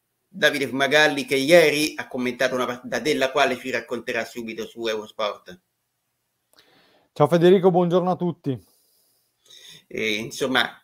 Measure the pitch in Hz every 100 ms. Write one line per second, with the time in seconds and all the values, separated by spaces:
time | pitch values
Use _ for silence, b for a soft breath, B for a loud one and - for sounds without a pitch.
0 | _ _ _ 185 151 139 131 131 135 151
1 | 151 139 127 139 135 170 156 147 151 -
2 | 135 127 123 120 131 127 123 123 123 120
3 | 151 131 131 147 131 123 131 120 - 120
4 | 113 117 110 120 113 110 107 117 117 110
5 | 107 - 104 98 - 90 _ _ _ _
6 | _ _ _ _ _ b b b b b
7 | b - 147 170 175 190 185 180 175 180
8 | 180 180 175 151 143 120 - _ _ _
9 | _ _ _ _ B B B B _ -
10 | 110 107 120 - 135 127 113 -